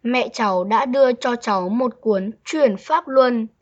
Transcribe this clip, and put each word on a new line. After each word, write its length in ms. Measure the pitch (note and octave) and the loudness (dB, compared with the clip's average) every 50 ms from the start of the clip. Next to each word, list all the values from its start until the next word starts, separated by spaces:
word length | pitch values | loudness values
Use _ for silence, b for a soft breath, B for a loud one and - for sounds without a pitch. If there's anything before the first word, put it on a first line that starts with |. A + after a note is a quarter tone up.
| _ | _
mẹ 260 | A#3 B3 B3+ A#3 A3+ - | -2 -2 -2 -2 -4 -4
cháu 300 | - A3+ G#3 F#3+ F3+ F3+ | -4 -2 0 0 -2 -2
đã 220 | G3+ A3 A#3 C4+ | 0 0 0 0
đưa 280 | B3+ B3 C#4 C4+ B3+ B3 | 0 2 2 4 2 2
cho 220 | A#3+ - B3+ A#3+ | 0 -2 -4 -4
cháu 340 | A#3+ - A#3+ G#3 F#3+ F3+ F#3 | -4 -2 -2 -2 -2 -2 -2
một 320 | G#3 A#3+ B3+ B3 - _ | -2 0 -2 -2 -4 _
cuốn 300 | - A3+ G#3 F#3+ F#3+ G#3 A3 _ _ | -2 -2 -2 0 -2 -6 -10 _ _
Chuyển 320 | - - D#4 D4 A#3+ G3 | -6 0 2 2 2 2
Pháp 300 | F#3 - - D4+ E4 E4 | 0 -4 -2 -2 -2 -2
Luân. 400 | C#4+ C4 C4 B3+ B3 B3 A#3 A3 A3+ _ _ | 0 2 4 4 4 2 -2 -4 -6 _ _